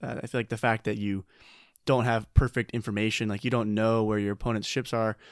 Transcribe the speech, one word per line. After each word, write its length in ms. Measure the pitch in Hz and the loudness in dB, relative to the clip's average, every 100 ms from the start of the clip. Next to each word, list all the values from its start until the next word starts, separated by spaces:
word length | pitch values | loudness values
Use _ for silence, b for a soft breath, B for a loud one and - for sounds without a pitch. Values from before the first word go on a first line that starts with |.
uh, 180 | 127 120 | -8 -8
I 40 | - | -4
feel 100 | 123 | -4
like 120 | 113 | -4
the 60 | 113 | 0
fact 280 | 123 110 | 0 0
that 140 | - 107 | -2 -4
you 260 | 101 98 - B B B B B | -2 -4 -6 B B B B B
don't 200 | - 131 | 0 2
have 280 | 120 113 107 | 4 0 4
perfect 360 | - 127 127 110 | 2 4 -2 -2
information, 560 | 120 110 101 110 - 107 | -4 -2 0 0 0 -2
like, 140 | 101 | -2
you 60 | 123 | 0
don't 240 | 120 107 | 0 0
know 300 | 107 110 113 | 2 4 2
where 140 | 107 107 | 2 0
your 140 | 101 | 0
opponent's 340 | 101 120 113 - | -2 -2 -4 -4
ships 240 | 135 120 | -6 -4
are, 240 | 117 110 107 B | -2 -2 -2 B